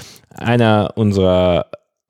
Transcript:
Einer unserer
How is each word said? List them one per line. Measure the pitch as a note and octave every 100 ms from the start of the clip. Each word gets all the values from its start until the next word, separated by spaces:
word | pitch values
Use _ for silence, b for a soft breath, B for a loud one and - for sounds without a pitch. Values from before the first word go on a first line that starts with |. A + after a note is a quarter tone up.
| B B B
Einer | - - A#2+ A2+ G#2+ G2 -
unserer | G#2+ G2 F#2 F2+ F2+ E2+ - - _ _ -